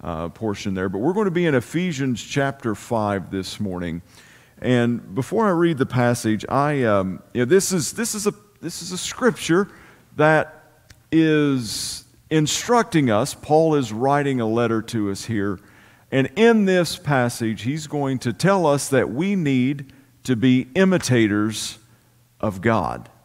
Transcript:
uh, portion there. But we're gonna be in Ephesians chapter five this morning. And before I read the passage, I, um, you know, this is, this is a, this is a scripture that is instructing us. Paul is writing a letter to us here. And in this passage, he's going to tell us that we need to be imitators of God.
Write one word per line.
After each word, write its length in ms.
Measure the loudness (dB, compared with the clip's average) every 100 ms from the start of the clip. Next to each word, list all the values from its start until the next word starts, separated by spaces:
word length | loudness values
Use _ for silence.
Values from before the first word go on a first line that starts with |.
uh, 240 | -10 -8 -8
portion 460 | -6 -6 -4 -6
there. 140 | -4 -4
But 100 | -2
we're 160 | -2
gonna 180 | 0 0
be 140 | 0 2
in 100 | 0
Ephesians 680 | 0 -2 -2 -2 -4 -4
chapter 540 | -4 -2 -2 -2 -6 -6
five 560 | -4 -2 0 -2 -4
this 260 | -6 -8 -8
morning. 440 | -6 -6 -6 -8 -10 -20 -20 -20 _ -8
And 540 | 0 2 2 -2 -6 -8
before 320 | -4 0 2
I 20 |
read 280 | 2 2 0
the 60 |
passage, 600 | 0 2 2 0 0 -2 -2
I, 360 | 0 0 0
um, 360 | 2 2 0 -6 -6
you 60 | -2
know, 60 | 2
this 260 | 4 4
is, 220 | -2 -2
this 200 | -6 -6
is 140 | -4 -4
a, 60 | -6 _ _
this 220 | -12 -12
is 100 | -10
a 60 | -10
scripture 680 | -10 0 0 0 2 2 0 -6 -20 -20 _
that 480 | 2 4 4 0 -8 -20 _ _ -20 _
is 960 | 2 4 4 2 0 -4 -8 -8 -12 -16 _ _
instructing 800 | 0 2 -2 0 2 2 2 2
us. 240 | 2 0
Paul 400 | -6 0 2 4
is 180 | 2 0
writing 480 | -2 0 2 0 0
a 60 | 0
letter 340 | 0 0 0
to 280 | -2 -4 -2
us 140 | -4
here. 340 | -4 -2 -2 -4 -12 -20 -20 _ _
And 180 | -2 0 2
in 300 | 4 4 4
this 300 | 2 0 -4
passage, 640 | -2 0 0 -2 -4 -4
he's 260 | -6 -6 -6
going 320 | -4 -2 -2
to 120 | -4
tell 320 | 0 2 4
us 240 | 2 2 2
that 200 | 0 0
we 240 | -2 -2
need 580 | 0 0 2 0 -2 -10 -20 _ _
to 140 | -2 2
be 320 | 4 4 2 2
imitators 1040 | 4 4 2 4 4 2 0 -4 -8 -12 _ _ _ _ _ _
of 220 | -6 -2
God. 480 | 0 0 -2 -6 -14 _